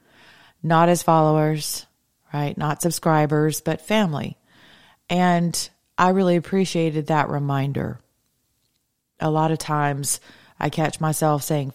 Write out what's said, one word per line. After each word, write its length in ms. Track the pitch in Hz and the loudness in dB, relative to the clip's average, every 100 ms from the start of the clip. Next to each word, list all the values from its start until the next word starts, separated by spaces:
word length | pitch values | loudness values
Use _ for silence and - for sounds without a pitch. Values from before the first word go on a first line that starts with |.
| _ _ - - - _ | _ _ -20 -20 -20 _
not 260 | 156 165 170 | 0 4 4
as 140 | 175 | 4
followers, 840 | - 160 156 156 151 156 - - - _ _ _ _ | 4 4 4 4 2 0 -6 -10 -12 _ _ _ _
right? 240 | 147 147 - | -6 -4 -4
Not 240 | 151 139 | -4 -2
subscribers, 800 | 175 - 170 156 151 151 156 147 | -2 -2 0 2 2 2 0 -2
but 260 | - 160 - | -4 -6 -2
family. 500 | 214 190 147 - - _ _ - - _ _ - | 0 0 -2 -8 -12 _ _ -20 -20 _ _ -4
And 600 | 175 180 170 170 - - _ _ - | 0 2 2 0 -2 -8 _ _ 0
I 120 | 185 | 2
really 260 | 190 185 175 | 4 4 2
appreciated 680 | - 190 185 170 160 151 147 | 0 -2 0 0 -2 -2 0
that 240 | 156 - | 0 0
reminder. 680 | 147 143 139 135 135 131 123 _ _ _ _ _ _ _ _ _ _ _ - | -2 -2 -2 -2 -4 -6 -8 _ _ _ _ _ _ _ _ _ _ _ -8
A 100 | 156 | -2
lot 220 | 156 160 | 0 0
of 60 | 160 | -2
times 600 | - 151 143 139 139 - - - - - | -4 -2 -2 -2 -4 -8 -10 -20 -20 -6
I 120 | 151 | -4
catch 300 | 165 151 - | -2 -2 -2
myself 420 | 156 151 156 147 | -2 0 0 0
saying 300 | - 156 131 | 0 -4 -4